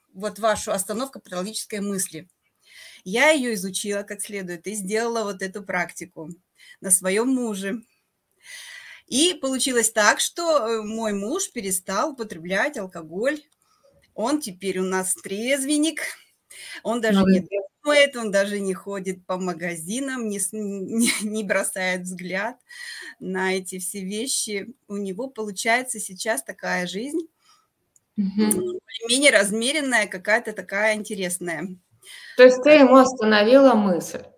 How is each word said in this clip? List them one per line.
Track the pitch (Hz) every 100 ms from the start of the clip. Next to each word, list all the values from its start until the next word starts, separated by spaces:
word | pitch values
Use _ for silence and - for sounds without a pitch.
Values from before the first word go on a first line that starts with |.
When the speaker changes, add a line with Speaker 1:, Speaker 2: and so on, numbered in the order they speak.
| _
Speaker 1:
вот | 185 208 190
вашу, | 220 196 220
остановка | 196 - 208 269 208
патологической | - 180 196 214 - 214
мысли. | 202 196 180 156 180 _ _ _ _ - - -
Я | 185 226 294
её | 311 247
изучила | 214 190 190 208 202
как | 202 208
следует | - 202 180 175 185
и |
сделала | 214 185 214 233 233
вот | 202 190
эту | 190 202
практику | 196 185 170 - 170 - 160 175 _ _ - -
на | 190
своём | 190 185 202 247
муже. | 254 233 196 196 220 - _ _ _ _ _ - - - - - - -
И | 247 349
получилось | - 269 262 269 240 226
так, | 220 208 285
что, | - - 339 294 220
э, | 226
мой | 208 220 220
муж | 202 208 359 -
перестал | 247 196 180 - 196 302
употреблять | 262 214 165 170 190 277 285
алкоголь. | 190 170 160 180 254 302 - _ _ _ _ _ _
Он | - 226 302
теперь | 226 180 196 185
у |
нас | 185 185 185
трезвенник. | - - 196 240 277 269 302 320 302 - - _ _ _ - - -
Он | - 240
даже | 220 196
не | 190 190
Speaker 2:
Молодец. | 165 - - _
Speaker 1:
думает, | 294 294 277 247
он | 220
даже | 196 202 202
не | 196
ходит | 185 - 196 185 180 -
по | 185
магазинам, | 185 160 175 170 160 240 277 254 220
не | 202
с-, | -
<laughs> |
не, | 214 202 196 190 226 233 -
не | 208 214
бросает | 208 190 - 190 185 185
взгляд | 180 180 180 185 220 254 _ - - - - -
на | 180 185 190
эти | 190 185 185
все | 185 202
вещи. | 190 208 262 - - 202 214 - -
У | 202
него | 196 185 262
получается | 240 214 190 233 240 254 220
сейчас | - 190 220 254
такая | - 190 185 185 180
жизнь, | 185 269 320 320 _ _ _ _ _ _ _ _ -
Speaker 2:
Мгм. | 196 196 214
Speaker 1:
м, | 185 180 359
более-менее | - - 233 254 285
размеренная, | 214 208 220 233 302 269 233 202
какая-то | 185 196 226 240
такая | 196 180 196 220 214
интересная. | 202 196 180 180 175 156 190 185 _ _ - - -
Speaker 2:
То | -
есть | 254 254
ты | 285
ему | 302 254 262
остановила | 254 - 214 214 214 269 269
мысль? | 220 202 165 - - -